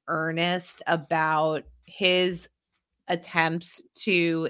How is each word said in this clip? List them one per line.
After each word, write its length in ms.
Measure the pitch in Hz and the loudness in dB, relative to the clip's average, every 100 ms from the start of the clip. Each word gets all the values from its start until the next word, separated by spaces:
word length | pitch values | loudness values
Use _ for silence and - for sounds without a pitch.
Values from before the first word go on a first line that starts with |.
| - | -6
earnest 760 | 165 160 165 175 180 175 - - | -4 -2 0 0 -2 -6 -10 -2
about 760 | 165 143 160 156 156 156 151 - - - | -2 0 0 2 2 2 0 -6 -20 -20
his 640 | - 190 180 185 170 - _ _ _ _ _ - | 0 2 4 2 -2 -12 _ _ _ _ _ -6
attempts 760 | 175 - 170 160 165 170 - - - | -6 -2 0 2 0 -6 -12 -14 -8
to 540 | - 180 170 165 | 0 2 4 2